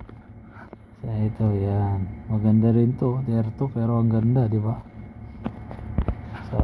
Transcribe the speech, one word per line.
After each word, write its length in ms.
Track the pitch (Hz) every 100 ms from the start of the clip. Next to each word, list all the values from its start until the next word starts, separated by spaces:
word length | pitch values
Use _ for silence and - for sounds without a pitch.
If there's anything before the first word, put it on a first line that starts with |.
| - - - - - - - - - -
So, 80 | 120
ito, 360 | 107 107 110 110 101
yan. 720 | 98 101 101 95 95 - -
Maganda 400 | 110 107 110 113
rin 240 | 113 117 131
to. 260 | 131 127 131
Tier 220 | 113 110 110
two, 160 | 135
pero 240 | 117 113 117
ang 140 | 113
ganda, 340 | 113 113 131 113
di 160 | 107
ba? 160 | 107 113 - - - - - - - - - - - - - - - - -
So, 100 | 110